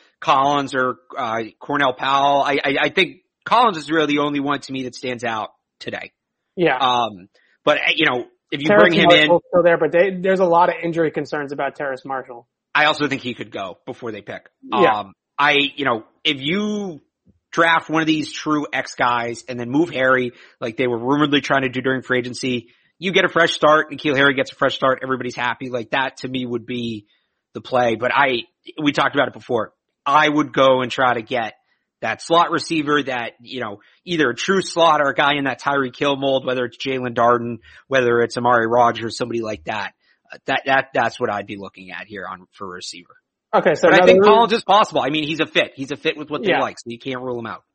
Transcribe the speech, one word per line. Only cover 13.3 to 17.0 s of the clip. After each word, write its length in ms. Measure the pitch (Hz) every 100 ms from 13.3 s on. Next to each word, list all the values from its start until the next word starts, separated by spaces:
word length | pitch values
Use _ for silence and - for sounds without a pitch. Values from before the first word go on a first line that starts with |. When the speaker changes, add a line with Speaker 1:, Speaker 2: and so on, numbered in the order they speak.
Speaker 1:
could 160 | 113 110
go 280 | 113 95 - -
before 240 | 123 120
they 100 | 104
pick. 280 | 95 98 _ _
Speaker 2:
Yeah. 380 | 262 123 170 104
Speaker 1:
Um, 140 | 98 - _ -
I, 200 | 147 143 139 143
you 100 | 135
know, 180 | 113 - _
if 140 | 156 139
you 640 | 139 196 214 208 196 147